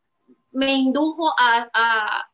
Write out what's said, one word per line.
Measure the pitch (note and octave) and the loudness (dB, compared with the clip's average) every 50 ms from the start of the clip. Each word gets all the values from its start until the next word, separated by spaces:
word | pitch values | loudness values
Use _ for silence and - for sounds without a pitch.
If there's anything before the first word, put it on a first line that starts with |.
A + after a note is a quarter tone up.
| _ _ _ _ _ _ B3+ _ _ _ - C4 | _ _ _ _ _ _ _ _ _ _ -6 -4
me | C4+ C4+ C4+ | -2 0 0
indujo | C4+ C4 C4 B3+ C#4+ D#4 D#4 D#4 D#4+ E4 A#3+ - - | 2 2 2 2 0 0 -2 -2 -2 -2 -2 0 2
a, | B3 A#3+ A#3 A#3+ A#3+ - - | 2 2 2 0 -2 -2 -2
a, | A3 A#3 A#3 A3+ A3 G#3+ G#3+ G#3+ - | 0 0 2 0 -2 -2 -4 -6 -6
a | - - | -8 -8